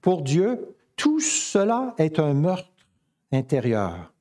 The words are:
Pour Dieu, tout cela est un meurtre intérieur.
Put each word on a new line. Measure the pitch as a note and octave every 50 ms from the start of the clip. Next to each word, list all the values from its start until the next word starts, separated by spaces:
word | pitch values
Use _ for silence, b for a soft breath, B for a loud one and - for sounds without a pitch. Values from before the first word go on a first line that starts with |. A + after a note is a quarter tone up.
Pour | - F#3 F#3 E3+ D3
Dieu, | C3+ C#3 E3 F#3 G#3+ B3+ A3+ - - - _ _ _ _
tout | - - D4+ D4+ D#4
cela | D4+ - - - - - - G#3 G3 G#3 A#3 A#3+ C4 B3+ A#3+ -
est | D#3+ D#3+ D#3 -
un | D#3 D3 C#3+
meurtre | C#3 D3 F3 F#3 F3+ F#3 _ _ _ _ _ _ _ _ _ _ _ _ _ -
intérieur. | C3+ B2+ C3 - C3+ A2+ B2 A#2 G#2+ G2+ F#2 E2+ F2+ E2+ D#2 _ _